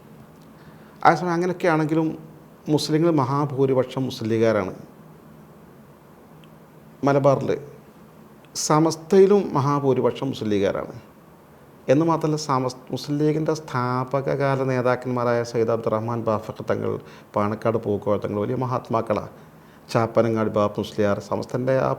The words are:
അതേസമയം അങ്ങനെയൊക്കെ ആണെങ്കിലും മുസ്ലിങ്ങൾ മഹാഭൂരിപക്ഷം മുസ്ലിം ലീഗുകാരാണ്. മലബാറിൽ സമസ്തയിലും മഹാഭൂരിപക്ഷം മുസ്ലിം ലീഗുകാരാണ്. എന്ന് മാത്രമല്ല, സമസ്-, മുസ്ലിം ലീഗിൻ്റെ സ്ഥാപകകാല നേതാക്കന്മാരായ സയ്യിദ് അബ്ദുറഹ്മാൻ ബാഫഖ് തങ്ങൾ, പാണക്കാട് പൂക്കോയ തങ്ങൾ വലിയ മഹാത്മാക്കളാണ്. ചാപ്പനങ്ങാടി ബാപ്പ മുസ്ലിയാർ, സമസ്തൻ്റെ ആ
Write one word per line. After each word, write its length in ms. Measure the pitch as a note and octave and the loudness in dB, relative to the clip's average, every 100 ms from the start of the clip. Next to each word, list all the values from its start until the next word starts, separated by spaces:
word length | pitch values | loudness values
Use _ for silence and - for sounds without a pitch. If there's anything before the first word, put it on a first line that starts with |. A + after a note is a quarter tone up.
| - - - - - - - - - - - | -20 -20 -20 -20 -20 -20 -20 -20 -20 2 4
അതേസമയം 300 | D#3+ F3+ E3+ | 4 2 -2
അങ്ങനെയൊക്കെ 280 | F3+ F3 F3+ D#3 | -2 0 0 2
ആണെങ്കിലും 320 | D#3 D#3+ D#3+ - - - - - - D3 | 2 0 0 -4 -14 -20 -20 -12 -2 -2
മുസ്ലിങ്ങൾ 360 | - D3+ E3+ D#3 | 2 2 4 2
മഹാഭൂരിപക്ഷം 800 | B2+ C#3+ D3 C3 C3+ C3 - C3+ B2 | 2 0 -2 0 2 2 0 -2 -6
മുസ്ലിം 180 | - A2 | -4 -2
ലീഗുകാരാണ്. 420 | A2+ A2+ G#2+ F#2 - - - - - - - - - - - - - - - - - - - - - - - C#3 | 2 4 2 0 -6 -16 -20 -20 -20 -20 -20 -20 -20 -20 -20 -20 -20 -20 -20 -20 -20 -20 -20 -20 -20 -20 -4 0
മലബാറിൽ 460 | C#3 C#3+ C3 - - - - - - - - - - - - | 4 4 4 0 -4 -6 -20 -20 -20 -20 -20 -20 -20 -14 -6
സമസ്തയിലും 760 | - D#3 D#3+ D#3 - G3 F#3+ G3+ - D3 | 2 2 2 -2 2 6 6 6 2 0
മഹാഭൂരിപക്ഷം 720 | C#3 C#3+ C3+ B2 A#2+ - C3+ | 0 0 2 2 2 0 -6
മുസ്ലിം 180 | A#2 G#2+ | -4 -2
ലീഗുകാരാണ്. 420 | G2+ G2 - - B2 - - - - - - - - - | 0 0 -2 -6 -12 -20 -20 -20 -20 -20 -20 -20 -6 2
എന്ന് 120 | C#3 E3 | 2 4
മാത്രമല്ല, 300 | D#3 D#3+ D3+ D3+ | 2 0 -2 0
സമസ്-, 360 | C3 B2+ B2+ - | -2 -2 -6 -10
മുസ്ലിം 220 | B2+ - D3 | -10 -4 0
ലീഗിൻ്റെ 320 | D3+ D3+ D#3 D#3 | 0 0 -2 -4
സ്ഥാപകകാല 1000 | D#3 B2+ B2 B2+ B2+ C#3 C3+ C#3+ C#3 C3+ C3+ | -4 -4 -2 -2 -2 -4 -2 -2 0 0 0
നേതാക്കന്മാരായ 680 | B2+ B2 B2 C3 B2 A#2+ A#2 A#2 | 0 0 0 -2 -2 0 0 -2
സയ്യിദ് 220 | A#2+ A2+ A2+ | -2 0 0
അബ്ദുറഹ്മാൻ 440 | A2+ A2 A2+ A#2 A2 | 0 -2 -2 -4 -2
ബാഫഖ് 360 | G#2+ - - G#2+ | -2 -4 -8 -4
തങ്ങൾ, 200 | G#2+ G#2+ G#2 - - - G#2+ | -2 -2 -6 -10 -20 -6 -2
പാണക്കാട് 420 | G#2 A2 A#2 A2 G#2+ | -2 -2 -2 -2 -2
പൂക്കോയ 320 | G2+ - G2 | -2 0 -2
തങ്ങൾ 160 | G#2 G2+ | -2 -4
വലിയ 140 | G#2+ B2+ | -4 -4
മഹാത്മാക്കളാണ്. 680 | B2 B2 - A2+ G#2+ G2+ - - - - - - - | -4 -4 -2 -2 0 -2 -4 -16 -20 -20 -20 -20 -2
ചാപ്പനങ്ങാടി 580 | B2 A2+ - A2+ A2 G#2+ G#2 | 0 2 2 2 2 0 0
ബാപ്പ 180 | G#2 A2 | 0 -2
മുസ്ലിയാർ, 360 | G2 - G#2 G2+ - | -6 0 0 0 -4
സമസ്തൻ്റെ 460 | G2+ G#2+ B2 C3 C3 | -6 -4 -4 0 0
ആ 40 | C3+ | 0